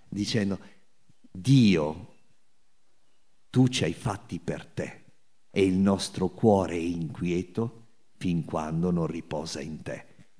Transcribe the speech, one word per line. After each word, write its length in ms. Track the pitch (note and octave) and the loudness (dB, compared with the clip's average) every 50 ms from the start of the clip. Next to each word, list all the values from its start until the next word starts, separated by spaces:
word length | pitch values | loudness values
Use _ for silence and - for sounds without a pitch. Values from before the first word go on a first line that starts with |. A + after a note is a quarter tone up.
| - - | -16 -8
dicendo: 520 | - G2+ G2+ - - A2+ G2 G2 F#2+ - - - - - - - - - - - - - - - | -6 -4 -2 -2 0 0 0 0 -2 -4 -8 -14 -20 -20 -20 -20 -20 -20 -20 -20 -20 -20 -20 -18
"Dio, 840 | - F#2+ F2 B2+ C#3 C3 A#2 G2+ F2+ D#2+ D2+ D2+ D#2+ F2+ G2+ - - - - - - - - - - - - - - - - - - - - - - - - - - - - - | -16 -4 2 6 6 8 8 8 6 4 2 0 -4 -6 -12 -18 -20 -20 -20 -20 -20 -20 -20 -20 -20 -20 -20 -20 -20 -20 -20 -20 -20 -20 -20 -20 -20 -20 -20 -20 -20 -20 -12 -2
tu 180 | - B2 C3 B2+ | 2 4 4 4
ci 160 | B2+ - F#2+ | 2 0 -2
hai 100 | D#2+ E2+ | -2 -4
fatti 460 | - - A#2 G2 - - - F#2 E2+ | -4 -6 -6 -6 -6 -8 -12 -12 -10
per 280 | - - D2+ C#2+ - - | -6 -6 -8 -8 -10 -12
te 380 | - - D#2 - - - - - - - - - - - - - | -10 -10 -10 -10 -10 -16 -20 -20 -20 -20 -20 -20 -20 -20 -18 -6
e 160 | - G2 F#2+ | 0 2 2
il 80 | F#2+ F#2 | 4 4
nostro 560 | F#2+ G2 G2+ G2 F#2+ - - - - F#2 F2+ | 4 4 4 4 2 0 -4 -4 -2 -2 -2
cuore 460 | - - - A2 G2+ G2 F2+ E2 E2+ | -2 2 4 4 4 4 2 0 -2
è 60 | E2+ | -4
inquieto 1040 | E2 F2 F2 E2 E2 D2+ - - E2+ F2 E2+ F2+ F#2 - - A2+ A#2 A#2 - - - - - - - - - - | -4 -4 -4 -4 -6 -8 -6 -4 -2 -2 0 -2 -4 -4 -6 -6 -6 -6 -8 -12 -20 -20 -20 -20 -20 -20 -12 -6
fin 280 | - F#2 E2+ E2+ D2+ | -4 -2 -2 -2 -2
quando 460 | - - D#2+ D#2 D#2+ D#2+ E2 F2 F2+ | -4 -4 -6 -4 -4 -4 -2 0 0
non 160 | F2 E2+ E2 D2+ | 0 0 0 -2
riposa 520 | D#2+ E2+ - - D#2 D2+ D#2 E2 - D#2 | -4 -6 -8 -8 -8 -8 -6 -8 -8 -10
in 220 | C#2 D#2 D2+ - | -10 -10 -12 -12
te." 240 | - - B1+ - - - - - - - - - | -10 -12 -12 -12 -14 -18 -20 -20 -20 -20 -20 -10